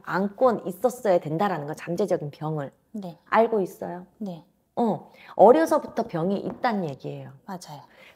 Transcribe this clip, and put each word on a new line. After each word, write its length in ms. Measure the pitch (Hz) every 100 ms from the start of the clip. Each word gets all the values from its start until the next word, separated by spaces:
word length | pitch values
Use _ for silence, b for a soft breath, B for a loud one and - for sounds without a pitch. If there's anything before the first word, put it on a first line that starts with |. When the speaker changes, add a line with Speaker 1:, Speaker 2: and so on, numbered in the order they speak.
Speaker 1:
안고 580 | - 165 202 - 254 208 -
있었어야 540 | 180 247 - 208 175
된다라는 480 | 156 160 202 165 143
거, 80 | 156
잠재적인 560 | - 175 196 170 151
병을. 400 | - 156 156 135 _ _
Speaker 2:
네. 260 | 220 185 160 -
Speaker 1:
알고 320 | 208 233 226
있어요? 460 | 180 - 180 175 185 -
Speaker 2:
네. 260 | 202 170 - _ _ -
Speaker 1:
어, 360 | 233 156 - B B B
어려서부터 720 | 196 311 320 302 - - -
병이 280 | 165 175 202
있단 500 | - - 254 208 160
얘기예요. 420 | 131 147 143 135 135 -
Speaker 2:
맞아요. 360 | 180 - 147 - b b